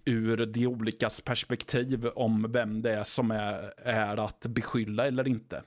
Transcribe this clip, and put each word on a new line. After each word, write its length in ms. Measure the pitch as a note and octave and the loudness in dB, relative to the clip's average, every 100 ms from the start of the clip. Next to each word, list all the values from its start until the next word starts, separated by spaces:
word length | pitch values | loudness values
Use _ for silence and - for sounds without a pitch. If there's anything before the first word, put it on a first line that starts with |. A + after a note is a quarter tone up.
ur 420 | - A#2 A2 A2+ A2+ | 0 2 4 2 2
de 200 | A2+ B2 | 2 2
olikas 540 | B2 A2 A2 A2+ - | 2 -2 0 0 0
perspektiv 840 | - A#2+ - A#2+ - B2+ B2+ B2+ A#2 | -2 -2 -2 -4 -2 -2 0 0 -2
om 380 | - A#2 A2 A2 | 0 2 2 2
vem 300 | A#2+ A2 A2 | 0 0 0
det 100 | A#2 | 0
är 120 | G#2+ | 0
som 260 | G#2 - A#2 | 0 0 2
är, 420 | A2 G#2 G2+ G2 - | 0 -2 -4 -8 -8
är 320 | B2 A2+ G#2 G#2+ | -2 0 0 0
att 300 | G#2+ - A#2+ | -4 -4 -4
beskylla 600 | A#2 G#2+ A#2+ G#2+ G#2+ C#3 | -4 -2 -2 0 0 0
eller 220 | B2+ C3 | 0 0
inte. 340 | A#2 - D2+ | -2 -4 -12